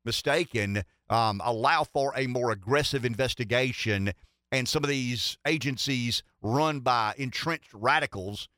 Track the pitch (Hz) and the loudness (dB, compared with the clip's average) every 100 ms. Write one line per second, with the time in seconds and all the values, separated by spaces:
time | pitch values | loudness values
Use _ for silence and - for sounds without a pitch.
0 | 117 - 143 156 175 113 101 101 - _ | -6 -2 2 0 0 -2 0 -2 -4 _
1 | - 113 113 101 120 113 131 160 151 147 | 0 2 2 0 -2 0 2 2 2 0
2 | 139 123 131 123 123 104 95 143 139 139 | 0 0 -2 0 0 -2 0 2 2 0
3 | 120 110 127 - 107 120 131 - 110 101 | -2 0 -2 -2 -2 0 0 -2 0 0
4 | 98 - - _ - 131 123 156 143 135 | 0 -4 -12 _ -4 -2 0 0 0 0
5 | 123 120 - - 147 160 139 131 139 127 | -2 -2 -4 -4 -2 0 -2 -2 -2 0
6 | 120 - - _ 104 135 156 147 123 120 | 0 -2 -6 _ 0 2 2 2 2 2
7 | 107 135 131 - 165 160 - 104 120 151 | 2 -2 -6 -4 -4 -4 -6 -2 2 4
8 | 143 101 92 104 - | 2 -4 -8 -8 -12